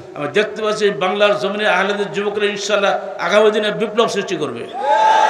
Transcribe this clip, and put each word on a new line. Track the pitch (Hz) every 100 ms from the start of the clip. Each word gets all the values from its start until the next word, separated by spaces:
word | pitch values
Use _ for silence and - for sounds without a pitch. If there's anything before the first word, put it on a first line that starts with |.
| - 139
আমি | 143
দেখতে | 139 214 -
পাচ্ছি | 214 202 202
বাংলার | 170 185 202 208 202
জমিনে | 190 208 214
আহলে | 180 196
হাদিস | 202 196
যুবকরা | 160 208 208 208
ইনশাআল্লাহ | 202 - 202 196 - - -
আগামী | 175 202 214
দিনে | 214 214
বিপ্লব | 175 220 233 220
সৃষ্টি | 196 190 170
করবে। | 143 117 - - - - - 880 -